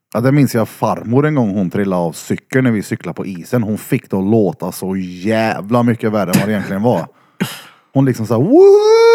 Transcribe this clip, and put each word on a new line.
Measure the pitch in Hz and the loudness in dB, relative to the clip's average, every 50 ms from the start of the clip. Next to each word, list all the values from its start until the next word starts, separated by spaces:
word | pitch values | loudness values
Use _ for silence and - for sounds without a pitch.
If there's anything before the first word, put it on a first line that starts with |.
| _ _ - | _ _ -4
Ja, | 113 | -2
det | 120 135 139 | 0 2 4
minns | 151 139 113 - | 4 2 2 2
jag | 117 107 - | 0 -2 -4
farmor | - - 123 110 90 - - 110 120 139 147 | -4 -4 -4 -2 -2 -4 -4 -2 0 2 2
en | 151 156 | 2 2
gång, | 139 117 101 95 | 0 0 0 0
hon | 104 95 85 | -2 -2 -2
trillade | - 98 101 98 92 90 85 | -2 -2 -2 0 0 0 -2
av | 82 80 | -2 -4
cykeln | - - - 101 - - _ - 131 131 | -8 -6 -6 -6 -6 -6 _ -2 0 2
när | 123 | 2
vi | 113 101 90 | 0 -2 -2
cyklade | - 120 - - 87 82 | -6 -8 -8 -8 -8 -10
på | - - | -8 -10
isen. | 98 95 87 82 - - 123 107 | -10 -10 -12 -8 -4 -2 -2 -2
Hon | 104 107 92 | -2 -4 -6
fick | - - 143 - - - | -4 -4 -4 -4 -4 -4
det | - 98 | -4 -2
att | 95 | 0
låta | 101 113 113 104 90 85 - 87 90 - | 2 2 2 2 2 0 -4 -6 -10 -8
så | - 98 92 95 | -8 -6 -6 -4
jävla | 95 92 90 90 90 87 107 110 113 110 110 - - 95 101 120 120 117 | -6 -6 -8 -10 -6 -4 -2 0 0 0 -2 -2 -4 -4 -2 0 2 2
mycket | 120 110 - - 110 107 | 2 0 0 -2 -2 0
värre | 107 95 85 | 0 0 0
än | 92 98 | 0 0
vad | 98 104 | 0 0
det | 110 | -2
egentligen | 98 87 90 98 95 107 | -4 -4 -4 -4 -2 0
var. | 123 110 82 - - _ _ _ _ _ - - - - - - - - _ _ _ - | 0 0 0 -2 -6 _ _ _ _ _ -8 -8 -8 -8 -12 -20 -20 -20 _ _ _ -2
Hon | 135 139 | 0 2
liksom | 135 123 - 110 | 2 0 -2 -2
så | 98 120 | -2 0
här, | 113 139 202 | 0 0 2
"Woo!" | 269 349 392 403 392 415 415 427 453 453 453 466 466 | 4 6 6 6 6 6 4 4 4 4 6 6 6